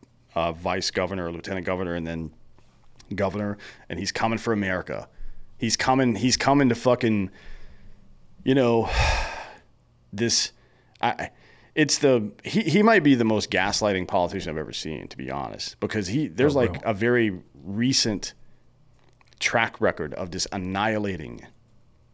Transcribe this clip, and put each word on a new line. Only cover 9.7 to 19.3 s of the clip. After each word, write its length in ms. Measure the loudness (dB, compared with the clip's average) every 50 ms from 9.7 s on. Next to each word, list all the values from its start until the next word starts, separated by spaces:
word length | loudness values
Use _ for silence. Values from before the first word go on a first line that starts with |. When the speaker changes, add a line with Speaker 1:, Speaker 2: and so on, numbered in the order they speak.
| _ _ _ _ _ _ _ _ -4
Speaker 1:
this, 380 | -2 0 0 0 0 -2 -4 -6 _ _ _ _ _ _ _ _ -2
I, 280 | -2 -2 -2 -2 -6 -10 -12 -18 -20 -20 -20 -20 -20 _ 0
it's 220 | 0 2 2 2 2
the, 320 | 4 4 4 4 2 0 -6 -10 -8
he, 180 | -4 -2 0
he 220 | 2 4 4 6 6
might 200 | 8 6 6 6
be 120 | 6 6
the 100 | 6 6
most 240 | 4 2 2 0 0
gaslighting 560 | 0 0 0 0 0 0 0 0 0 0 -2 0
politician 420 | 0 0 0 0 -2 -4 -6 -6
I've 60 | -6 -6
ever 160 | -6 -8 -8
seen, 340 | -8 -8 -8 -8 -8 -10 -12
to 80 | -12 -10
be 140 | -8 -8
honest, 480 | -6 -6 -6 -8 -8 -10 -12 -12 -8 -6
because 280 | -6 -4 -2 -2 -2 -2
he, 200 | 0 -2 -2 -2
there's 280 | 0 2 2 4 4
Speaker 2:
Oh, 40 | 4
Speaker 1:
like 220 | 2 2 0 -2
Speaker 2:
bro. 100 | -4 -4
Speaker 1:
a 20 | -2
very 460 | 0 2 2 4 4 2 2 0 -4 -10 _ -20 -16 -12
recent 720 | -8 -4 0 0 2 2 2 2 0 0 -2 -4 -10 -14 -16 -20 -20 -20 -20 _ _ _ _ _ _ _ _ _ _ _ _ _ _